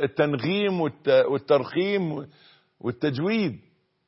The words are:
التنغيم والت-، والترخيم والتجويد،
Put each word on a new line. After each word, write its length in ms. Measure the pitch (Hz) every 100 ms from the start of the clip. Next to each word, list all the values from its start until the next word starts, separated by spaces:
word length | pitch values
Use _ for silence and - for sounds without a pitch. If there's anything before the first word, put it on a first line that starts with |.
التنغيم 760 | 143 - 147 139 151 196 202 180
والت-، 460 | 151 - 131 131 127
والترخيم 1040 | 135 - 143 123 165 196 202 170 151 147 _ - _ _ _
والتجويد، 800 | 120 120 151 131 175 220 180 110 - _ _ _